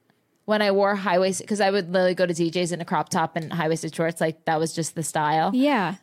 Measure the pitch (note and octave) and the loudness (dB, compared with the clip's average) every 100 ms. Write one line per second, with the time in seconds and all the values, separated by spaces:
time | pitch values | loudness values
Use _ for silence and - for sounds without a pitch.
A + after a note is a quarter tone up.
0 | _ _ _ _ - G#3+ G#3 G3 G3 G3+ | _ _ _ _ -2 2 4 4 4 2
1 | G3 F3+ F#3+ F#3 - G#3 G3 G3+ E3+ F#3 | 2 2 2 -2 -4 0 2 2 0 2
2 | F3+ F3+ F3+ E3 E3 F3+ F3 E3+ E3+ D#3+ | 2 2 0 0 0 0 -2 -4 -4 -2
3 | - F3+ D#3+ E3+ D#3 E3 D#3+ D#3+ D#3+ D#3+ | -2 -2 -2 -4 -6 -2 -2 -2 -4 -4
4 | E3 E3 D#3+ - - D#3 D#3+ - D#3 - | -2 -2 -4 -4 -2 -2 -2 -4 -6 -6
5 | D#3 D#3+ D3+ D#3+ F3+ B3 C#4+ B3+ F3+ G3 | -4 -2 0 2 2 2 2 2 0 -4